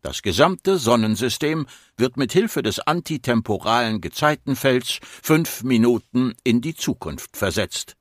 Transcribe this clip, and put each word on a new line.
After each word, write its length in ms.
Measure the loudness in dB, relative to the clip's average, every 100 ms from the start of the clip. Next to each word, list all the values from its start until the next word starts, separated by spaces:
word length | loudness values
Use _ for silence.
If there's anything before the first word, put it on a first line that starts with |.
Das 200 | -8 -6
gesamte 540 | -4 4 2 2 0 0
Sonnensystem 880 | 2 2 2 0 -2 -2 -2 -4 -6 -12 _ -2
wird 220 | -2 0
mit 160 | 0
Hilfe 280 | 2 0 -2
des 160 | -2 -4
antitemporalen 1200 | -2 -2 -2 -6 0 0 0 -4 0 0 0 -4
Gezeitenfelds 1000 | -6 0 0 0 -4 -2 2 0 -2 -10
fünf 640 | -10 -14 2 2 2 -4
Minuten 720 | 0 4 4 2 _ -2 -2 -2
in 160 | 0 0
die 160 | 0 -6
Zukunft 640 | -6 -4 -8 -12 -14 -4
versetzt. 580 | -2 -2 -4 -6 -12 -18